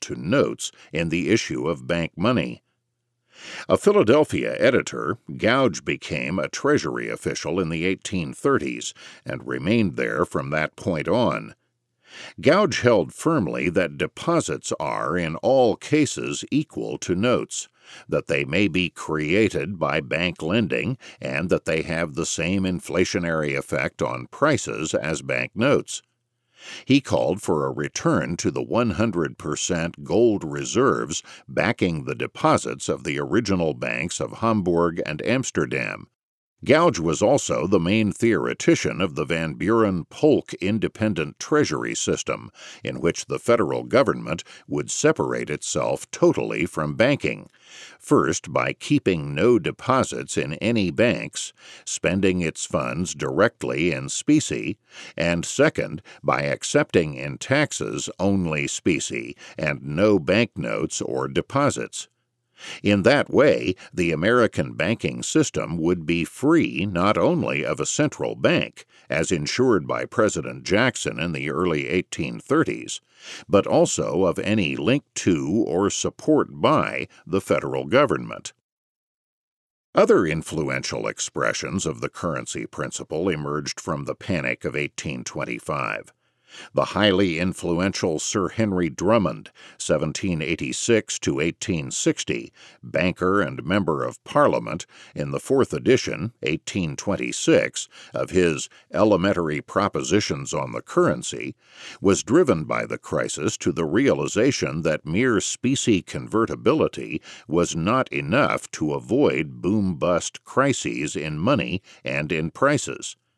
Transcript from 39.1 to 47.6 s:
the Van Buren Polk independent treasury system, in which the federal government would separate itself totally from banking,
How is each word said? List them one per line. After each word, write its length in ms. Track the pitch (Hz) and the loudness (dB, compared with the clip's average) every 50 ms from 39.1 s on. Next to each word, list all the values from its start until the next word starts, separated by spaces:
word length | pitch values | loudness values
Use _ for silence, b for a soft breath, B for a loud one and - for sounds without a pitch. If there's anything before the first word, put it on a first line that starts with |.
| 71 | -2
the 100 | 67 78 | -4 -2
Van 300 | 65 82 82 82 80 71 | -2 0 0 0 -2 -4
Buren 500 | 60 76 90 113 117 113 101 92 87 76 | -2 0 2 4 4 4 4 2 0 -4
Polk 480 | - - - - 156 139 90 - - - - | -6 -4 2 4 4 4 4 2 -2 -8 -4
independent 800 | - 95 107 113 90 82 - - 110 110 101 80 78 73 - _ | -2 -2 0 0 0 -2 -2 -2 -2 0 0 -2 -4 -4 -6 _
treasury 560 | - - 156 151 143 - 78 64 60 58 57 | -4 0 2 2 2 2 0 -2 -4 -4 -4
system, 560 | - - - 85 73 - - 64 53 57 - B B B B B B B | -4 -2 -2 -2 -2 -2 -4 -6 -6 -8 -12 B B B B B B B
in 180 | - 65 - | -8 -6 -2
which 240 | 85 85 - - - | -2 -2 -2 -2 -6
the 140 | - - - | -6 -8 -4
federal 440 | - - 117 117 104 73 65 62 62 | 2 2 4 4 4 0 0 -4 -2
government 600 | 60 - 120 139 - 69 62 57 58 76 87 - B B B B - | 2 2 4 4 4 0 -2 -4 -6 -6 -8 -8 B B B B -6
would 240 | 139 - 71 58 | -6 -6 -4 -4
separate 580 | - - - 151 156 - 85 64 60 60 60 - | -4 0 2 2 2 2 0 -2 -2 -4 -4 -4
itself 560 | 76 71 - - - 82 62 57 67 - - - | -6 -6 -6 -4 -2 -2 0 0 -2 -4 -6 -10
totally 560 | - - - 175 143 - 60 53 55 55 78 - | -2 2 4 4 4 2 0 -2 -2 -2 -2 -2
from 260 | - - 78 76 73 | -2 -2 -2 -2 0
banking, 560 | 65 110 131 143 - - 73 58 50 50 - B B | 2 2 2 2 2 0 -4 -4 -6 -10 -18 B B